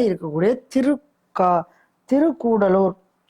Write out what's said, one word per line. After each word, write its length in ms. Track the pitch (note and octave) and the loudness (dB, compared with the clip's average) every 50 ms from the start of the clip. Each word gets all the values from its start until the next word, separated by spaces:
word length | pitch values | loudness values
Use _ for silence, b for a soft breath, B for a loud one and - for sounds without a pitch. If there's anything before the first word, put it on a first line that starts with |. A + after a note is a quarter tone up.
இருக்கக்கூடிய 500 | B3 G#3 F3+ E3 - D#3+ D3 D#3+ F3 G#3+ B3+ B3+ - _ | 0 0 -2 -4 -6 -8 -4 -2 0 0 -2 -2 -6 _
திருக்கா-, 960 | - C4 B3+ C#4 D4 - - _ _ _ _ _ - - F#3 F3+ F3 E3+ E3 b b b b b b _ _ - | -4 -2 0 0 -2 -2 -6 _ _ _ _ _ -4 0 0 2 2 0 -2 b b b b b b _ _ -2
திருக்கூடலூர் 880 | B3+ C#4+ D#4 E4 B3+ - - A#3 A3+ G#3 G3+ F#3+ F#3 G3 G3 F#3 F#3 - _ _ _ _ _ _ | 0 2 2 0 0 -2 -2 -2 0 2 2 2 2 2 2 0 -2 -6 _ _ _ _ _ _